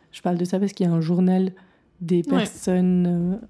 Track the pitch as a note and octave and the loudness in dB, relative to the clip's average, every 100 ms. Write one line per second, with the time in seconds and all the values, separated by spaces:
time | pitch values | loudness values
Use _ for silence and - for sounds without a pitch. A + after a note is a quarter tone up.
0 | _ - F3+ F3 F3+ F#3+ G3 G3 F3+ E3 | _ -8 -4 -2 -2 -2 -2 0 0 0
1 | D#3+ F3+ F#3 F#3 F#3+ F#3 - _ _ _ | 2 2 2 2 0 -6 -20 _ _ _
2 | E3+ F3+ F3 C4 G3+ - - F#3 F3+ F3+ | -2 0 2 0 0 -4 -2 0 2 2
3 | F3 F3 F3 F#3+ - | 2 0 -2 -4 -10